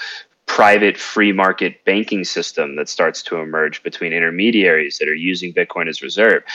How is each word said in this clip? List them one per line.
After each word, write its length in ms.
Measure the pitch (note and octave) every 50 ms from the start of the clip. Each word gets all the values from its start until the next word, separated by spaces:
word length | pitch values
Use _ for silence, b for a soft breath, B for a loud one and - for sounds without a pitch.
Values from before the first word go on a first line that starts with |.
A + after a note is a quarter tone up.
| B B B B B B _ _ _
private 540 | - - - A2+ G#2 G#2 G#2 G#2 G2+ F#2 -
free 340 | - - - G#2+ G#2+ G#2 G2
market 500 | F#2 F#2+ F#2+ F#2 - - - - - _
banking 400 | - G2 G2+ G#2+ - A2 G2 F2+
system 520 | - - - E2+ - - - D#2+ D2 C#2
that 120 | D2 D2+ -
starts 340 | - - F2 D#2+ D#2 - -
to 140 | - -
emerge 460 | E2 D#2 D#2 D#2 D#2 D#2 D#2 D2+ - -
between 300 | F2 - - F2+ E2+ D#2+
intermediaries 840 | E2+ E2+ E2 E2 F2 G2+ A#2 A2+ G#2+ F#2+ F2+ E2 D#2 D2+ D2 - -
that 100 | D#2 D2+
are 60 | D#2
using 400 | D#2 D#2+ F2+ F#2 F2 F2+ F2+ E2+
Bitcoin 340 | F2+ F2 - - F2+ E2+ D#2+
as 140 | D2+ - -
reserve, 400 | C#2+ C#2+ G2 G#2+ A2+ F#2+ D2 B B B